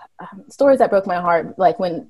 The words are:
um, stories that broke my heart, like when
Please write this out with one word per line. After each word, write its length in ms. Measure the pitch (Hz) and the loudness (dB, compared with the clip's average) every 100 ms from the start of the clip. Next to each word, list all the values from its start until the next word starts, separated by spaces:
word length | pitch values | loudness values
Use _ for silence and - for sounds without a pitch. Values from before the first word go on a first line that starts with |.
| - - | -20 -20
um, 220 | 180 196 - | -20 -20 -12
stories 300 | - 277 262 | 0 2 4
that 120 | 220 | 2
broke 160 | 202 196 | 0 -2
my 140 | 175 | -4
heart, 380 | 175 170 156 - | 0 -2 -2 0
like 200 | 180 160 | 0 0
when 280 | 185 165 | -4 -6